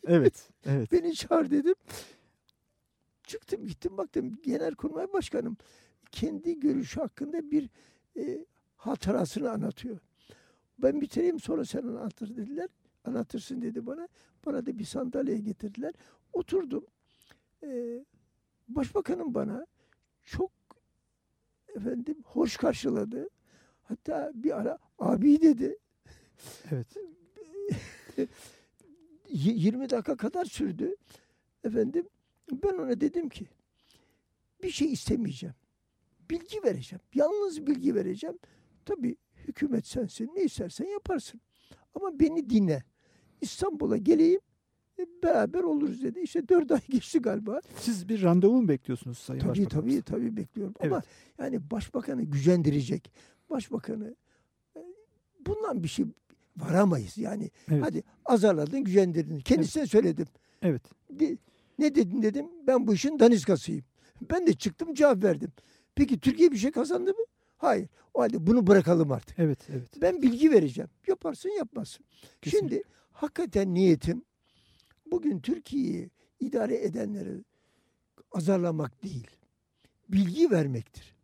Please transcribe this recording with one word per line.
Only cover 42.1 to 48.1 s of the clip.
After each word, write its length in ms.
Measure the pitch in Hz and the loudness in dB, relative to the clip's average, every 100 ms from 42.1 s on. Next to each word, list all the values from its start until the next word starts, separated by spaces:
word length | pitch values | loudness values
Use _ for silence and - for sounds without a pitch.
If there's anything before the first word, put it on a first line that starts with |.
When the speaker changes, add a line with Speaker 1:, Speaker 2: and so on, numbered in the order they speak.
| 285 | 2
Speaker 2:
beni 300 | 302 330 254 | 2 2 2
dinle. 340 | 226 190 143 - _ _ _ _ _ | 4 4 0 -4 _ _ _ _ _
İstanbul'a 560 | - - 392 302 - 214 | -10 -4 -4 -2 -2 0
geleyim. 440 | 202 320 330 381 _ _ _ _ _ - | 4 6 6 4 _ _ _ _ _ -10
E, 80 | 339 349 | -10 -2
beraber 400 | 339 233 214 330 | 2 2 2 0
oluruz 400 | 349 302 294 240 | 0 0 -2 -2
dedi. 180 | 262 233 | -6 -6
İşte 280 | 349 339 262 | -4 -4 4
dört 220 | 359 285 | 4 4
ay 80 | 277 | 0
<laughs> 40 | - | 2
geçti 300 | 254 - 320 | -2 0 0
galiba. 420 | 240 202 214 262 - - | 0 -2 -4 -8 -8 -8
Speaker 1:
Siz 320 | - 214 | -4 -4
bir 140 | 180 | -2